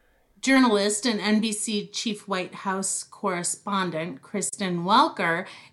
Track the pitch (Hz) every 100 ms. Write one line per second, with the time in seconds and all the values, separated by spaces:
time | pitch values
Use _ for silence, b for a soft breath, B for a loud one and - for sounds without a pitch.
0 | _ _ _ _ 247 269 247 202 202 208
1 | 254 208 196 214 220 208 - 208 175 -
2 | 233 202 - 185 180 - 202 190 190 -
3 | - - 202 175 175 - - 196 180 160
4 | 170 170 - 202 196 - 190 175 175 220
5 | 320 320 175 165 196 B B